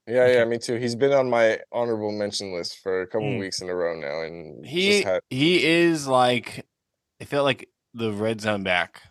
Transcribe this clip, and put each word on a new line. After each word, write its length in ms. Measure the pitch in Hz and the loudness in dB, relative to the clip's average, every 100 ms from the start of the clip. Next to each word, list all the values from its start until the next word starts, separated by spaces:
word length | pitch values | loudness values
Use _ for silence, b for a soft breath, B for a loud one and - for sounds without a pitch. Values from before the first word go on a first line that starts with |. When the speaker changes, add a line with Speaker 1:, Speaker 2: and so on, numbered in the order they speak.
| - | -4
Speaker 1:
Yeah, 200 | 123 127 | 2 4
yeah, 140 | 123 | 4
Speaker 2:
Okay. 40 | 117 | 2
Speaker 1:
me 80 | 117 | 0
too. 180 | - 117 | -4 -4
He's 180 | 123 117 | -2 0
been 160 | 139 | 2
on 180 | 139 127 | 4 4
my 300 | 117 113 104 - | 4 4 2 -4
honorable 400 | 117 120 110 107 | -4 -2 -2 -4
mention 400 | 104 104 101 101 | -4 -4 -6 -8
list 260 | 87 85 - | -8 -8 -8
for 240 | 98 92 | -4 -4
a 40 | 90 | -2
couple 220 | 110 110 | -4 -2
Speaker 2:
Mm. 100 | 120 | -4
Speaker 1:
weeks 200 | 98 - | -6 -8
in 80 | 92 | -6
a 60 | |
row 200 | 90 85 82 | -4 -4 -4
now, 240 | 73 78 | -6 -6
and 420 | 80 85 78 62 - | -8 -10 -16 -16 -8
Speaker 3:
He, 200 | 160 196 208 | -2 2 2
Speaker 1:
just 40 | |
had 160 | - 92 - | 2 -2 -2
Speaker 3:
he 340 | 127 151 175 | 0 4 4
is, 420 | 139 170 170 160 139 | 4 4 4 2 2
like, 600 | 127 123 123 - - - _ _ _ _ - | 4 4 2 -4 -12 -16 _ _ _ _ -20
it 60 | 117 | -4
felt 160 | 143 | 0
like 240 | 139 123 - _ _ 120 | 0 0 -6 _ _ -6
the 140 | 113 | -4
red 280 | 104 110 113 | -2 -2 -2
zone 220 | 107 104 | -2 -2
back. 400 | 95 90 82 - - | 0 0 0 -6 -18